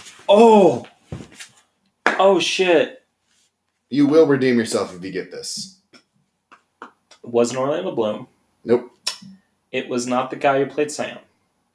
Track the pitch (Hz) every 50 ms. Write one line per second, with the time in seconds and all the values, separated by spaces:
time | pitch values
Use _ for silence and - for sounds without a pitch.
0 | - - - - - - 196 214 233 226 220 208 190 160 127 117 - - _ _
1 | _ - - - - - - - - - _ _ _ _ _ _ _ _ _ _
2 | - - - - 190 196 196 170 - - - - 185 180 170 147 123 - - -
3 | _ _ _ _ _ _ _ _ _ _ _ _ _ _ _ _ _ - 120 143
4 | 147 135 151 160 160 143 139 127 131 131 120 117 113 110 - 107 95 90 92 87
5 | 90 95 87 90 87 - - - - - - - - - - _ _ _ _ -
6 | _ _ _ _ _ _ _ _ _ _ - _ _ _ _ - - - _ _
7 | _ _ _ _ - 120 117 117 120 120 127 131 131 143 151 170 190 185 151 127
8 | 110 107 107 107 - - _ _ _ _ _ _ - 117 117 123 - - _ _
9 | - - - - - - - - _ _ _ _ _ _ - 127 123 - 127 123
10 | 120 127 123 127 127 - 156 139 - 143 139 135 139 131 - - 147 147 - -
11 | 110 104 - - - _ _ _ _ _ _ _ _ _